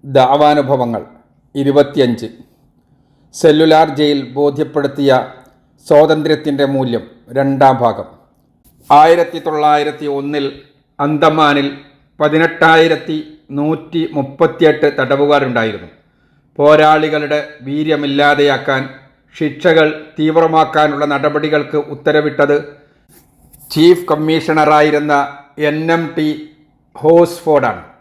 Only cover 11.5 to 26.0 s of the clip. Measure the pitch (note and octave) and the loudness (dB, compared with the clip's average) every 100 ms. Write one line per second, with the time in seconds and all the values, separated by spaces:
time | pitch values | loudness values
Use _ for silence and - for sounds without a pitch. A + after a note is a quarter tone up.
11.5 | C#3+ C#3 - - _ _ _ D3+ D#3 E3 | 0 -4 -8 -20 _ _ _ 0 0 -2
12.5 | - D#3+ D#3+ D#3+ D3+ - D#3 D3+ - _ | 0 2 4 4 0 -4 -10 -10 -20 _
13.5 | C#3 D3+ D#3 - E3 E3 D3 C3+ - D#3+ | -6 -4 -6 -6 -6 -4 -6 -8 -2 -2
14.5 | - D#3+ D3 D3 C#3+ B2+ C#3 C#3+ D3 C3+ | 2 2 2 -2 -2 -2 0 2 2 0
15.5 | A#2+ A2+ G2+ F2 _ _ _ _ _ _ | -2 -4 -6 -16 _ _ _ _ _ _
16.5 | - D3 D3+ D3+ D#3 D#3 D3+ D3 D3+ D3 | 0 4 6 6 4 0 -4 -2 -4 -6
17.5 | - B2+ D3 D#3 D3 C#3+ C#3 C#3+ D3 C#3+ | -14 -10 -6 -2 -2 -2 0 2 2 2
18.5 | C3 - C3+ C3 - _ _ _ - D#3 | 0 -2 -4 -6 -16 _ _ _ -8 -8
19.5 | C3+ F3+ D#3+ D#3 D3+ - - D#3 D#3+ E3 | -2 2 2 2 -2 -14 -4 0 2 2
20.5 | D#3+ D#3 D#3 D3+ C#3+ D3 C#3 D3 D3 D3+ | 2 0 0 0 0 -4 -2 -2 -2 -2
21.5 | D3+ C#3 D3+ C#3+ C#3+ - D3+ D3 C3 C#3+ | -2 -2 -6 -6 -6 -2 0 -2 -2 0
22.5 | D3 - - _ _ _ _ _ _ _ | 0 -4 -20 _ _ _ _ _ _ _
23.5 | _ - D#3 E3 F3 - D3+ D#3 D#3+ - | _ -10 2 4 4 0 -4 -2 -4 -2
24.5 | D#3 D3+ D3+ D#3 D3 D3+ C#3+ C3+ - _ | 0 2 4 2 0 0 -2 -2 -10 _
25.5 | - D3+ D3+ D#3+ E3 | -4 -4 -2 -2 -2